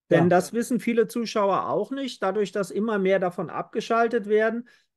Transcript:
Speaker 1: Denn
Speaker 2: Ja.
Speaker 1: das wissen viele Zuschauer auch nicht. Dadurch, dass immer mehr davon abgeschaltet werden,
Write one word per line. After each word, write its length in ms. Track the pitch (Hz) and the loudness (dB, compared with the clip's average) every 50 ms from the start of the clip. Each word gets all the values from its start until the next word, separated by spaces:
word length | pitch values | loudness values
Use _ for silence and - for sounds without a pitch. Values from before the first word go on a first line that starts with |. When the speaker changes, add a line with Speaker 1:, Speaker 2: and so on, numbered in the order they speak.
| _ - | _ 2
Speaker 1:
Denn 140 | 175 165 170 | 4 4 6
Speaker 2:
Ja. 40 | 175 | 6
Speaker 1:
das 240 | 175 180 180 - - | 4 4 2 0 -2
wissen 280 | 226 233 - 254 220 | -4 -2 -2 -2 -2
viele 260 | - - 233 233 226 | 0 0 2 2 0
Zuschauer 640 | 226 - 240 233 202 - 226 202 196 185 151 85 92 | 0 -2 -6 -6 -4 -2 0 0 2 2 0 0 0
auch 240 | 127 165 208 - 269 | -2 -2 -2 -4 -6
nicht. 280 | 277 277 247 240 - | -6 -6 -8 -6 -4
Dadurch, 300 | - 190 190 214 208 180 | -4 -2 -2 -2 -2 -2
dass 220 | - 214 196 170 - | -2 -4 -4 -4 -4
immer 260 | - 208 233 220 202 | -4 -2 -2 0 0
mehr 220 | 190 185 190 190 | 2 2 2 2
davon 280 | 185 180 175 - 180 147 | 2 -2 -4 -6 -8 -6
abgeschaltet 800 | - 143 175 - - 233 208 - 226 226 233 233 233 240 196 | -6 -8 -8 -6 -6 -6 -2 0 2 2 2 2 0 -2 0
werden, 400 | 202 214 214 220 220 220 233 240 - _ _ _ _ _ | 0 2 2 2 2 0 -4 -8 -12 _ _ _ _ _